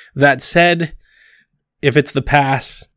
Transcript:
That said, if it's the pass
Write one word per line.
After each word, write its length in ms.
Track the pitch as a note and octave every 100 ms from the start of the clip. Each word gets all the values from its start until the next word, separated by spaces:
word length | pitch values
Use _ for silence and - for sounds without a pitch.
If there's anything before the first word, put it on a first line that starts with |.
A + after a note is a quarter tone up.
| -
That 260 | C3 C#3+ B2+
said, 540 | - F3 F3 E3+ D#3+ - _ _ _ _ _ _ _ _
if 160 | C#3+ C#3
it's 160 | B2+
the 100 | C3+
pass 640 | - D3 C3+ C3+ - - -